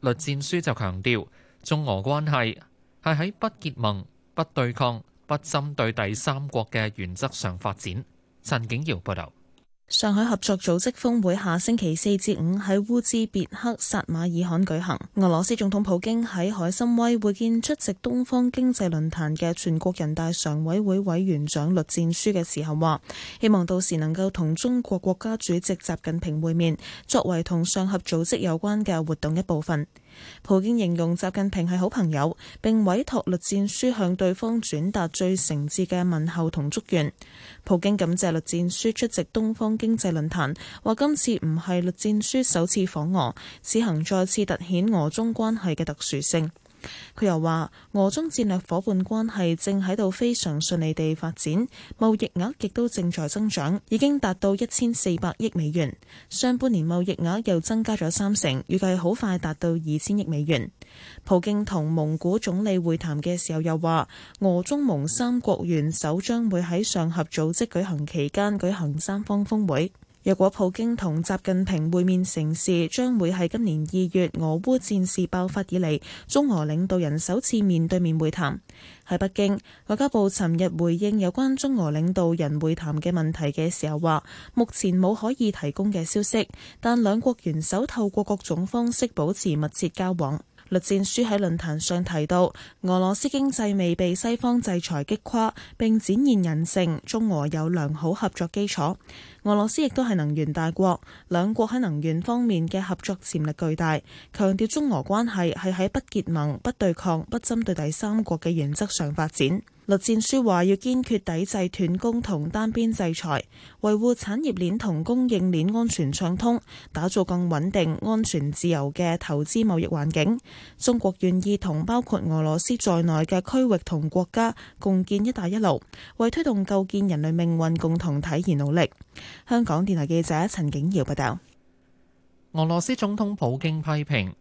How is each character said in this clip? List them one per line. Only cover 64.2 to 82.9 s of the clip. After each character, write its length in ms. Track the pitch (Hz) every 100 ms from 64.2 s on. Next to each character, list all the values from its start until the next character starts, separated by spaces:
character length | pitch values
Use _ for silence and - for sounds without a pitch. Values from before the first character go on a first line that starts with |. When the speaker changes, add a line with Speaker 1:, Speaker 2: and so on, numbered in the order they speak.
| - -
Speaker 2:
俄 240 | 196 175
中 220 | 180 285
蒙 240 | 277 151 151
三 320 | - 240 247
國 240 | 226 -
元 260 | 175 160 151
首 300 | 160 156 170
將 280 | - 233 233
會 140 | 175
喺 220 | 175 175
上 260 | 214 190 165
合 140 | 165
組 280 | 151 - 156
織 140 | 170 233
舉 180 | 175
行 220 | 190 151 147
期 220 | 165 143
間 280 | - 202 202
舉 140 | 180
行 260 | 196 151 151
三 240 | - 202
方 200 | 214 202
峰 220 | 202 214 196
會。 240 | 139 175 - - _
若 100 | 185
果 160 | 190 190
普 200 | - 185
京 220 | 190 233
同 280 | 233 180 156
習 160 | 165 190
近 220 | - 185
平 260 | 190 175 160
會 140 | 180
面 180 | 180 180
成 320 | 185 - 156
事， 320 | 165 - 175 160
將 300 | - 254 233
會 140 | 170
係 160 | 185 170
今 160 | 226
年 160 | 214 156
二 300 | 156 185 185
月 180 | 185 175
俄 260 | - 160 165
烏 180 | 226 254
戰 280 | - 202 185
事 200 | - 175
爆 200 | 185 185
發 140 | 196 190
以 80 | 180
嚟， 240 | 165 151 - - -
中 240 | 277 285
俄 160 | 180 151
領 200 | 156 185
導 120 | 185
人 200 | 156 156
首 220 | - 208
次 220 | - 220
面 260 | 202 170 165
對 100 | 180
面 200 | 170 160
會 120 | 156
談。 300 | 175 147 - - - - - -
喺 80 | 180
北 140 | 196
京， 260 | - 202 202 - - -
外 100 | 214
交 100 | 277
部 180 | 226 196
尋 300 | 196 175 170
日 100 | 185 165
回 200 | 170 170
應 240 | 208 214
有 120 | 180
關 240 | 214 269 269
中 220 | 277 247
俄 140 | 160
領 200 | 151 170
導 220 | 185 170
人 260 | 165 147 151
會 140 | 160
談 240 | 165 156